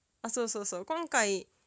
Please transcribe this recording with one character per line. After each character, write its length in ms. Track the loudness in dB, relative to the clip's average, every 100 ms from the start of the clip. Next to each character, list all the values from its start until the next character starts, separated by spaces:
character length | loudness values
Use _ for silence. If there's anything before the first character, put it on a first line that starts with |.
| _ _
あ、 80 | -6
そ 140 | -2 -2
う 40 |
そ 120 | -4
う 40 | -4
そ 140 | -6
う、 60 | -4
今 220 | -4 2
回、 400 | 4 4 2 -4 _